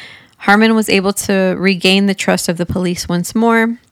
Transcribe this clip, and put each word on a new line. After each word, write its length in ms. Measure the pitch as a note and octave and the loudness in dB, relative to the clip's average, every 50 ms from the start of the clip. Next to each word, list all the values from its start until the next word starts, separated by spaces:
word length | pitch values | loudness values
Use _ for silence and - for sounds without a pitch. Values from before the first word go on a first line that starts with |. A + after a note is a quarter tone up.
| - - - - - _ _ | -20 -20 -20 -20 -20 _ _
Harmon 400 | - - - G3+ G#3 A3 A3+ A3+ | -8 -2 2 2 4 4 4 2
was 120 | A3 G#3+ - | 2 0 0
able 240 | - G3 F#3 G3 G3+ | 0 0 0 0 -2
to 420 | - - - G3+ F#3+ F#3+ F#3 F#3 - | -4 -2 -2 0 2 2 0 0 0
regain 480 | E3+ F#3+ G3 F3 - F#3+ F#3 G3 G3 | 0 0 0 2 2 2 2 4 2
the 80 | G3+ F#3+ | 2 0
trust 340 | F#3+ - - F#3 F3+ - - | -2 0 -2 0 0 0 -2
of 80 | F3 | -4
the 80 | E3 F3 | -4 -4
police 420 | - - G3 F3+ F3+ F3+ - - - | -4 -4 -4 -2 -4 -4 -4 -6 -4
once 260 | F3 F3 F3 - - | -4 -4 -4 -4 -2
more, 440 | A3+ A3+ A#3 A3+ A3+ A3+ A#3 A#3 A#3+ _ _ | 0 2 2 2 2 2 0 -2 -6 _ _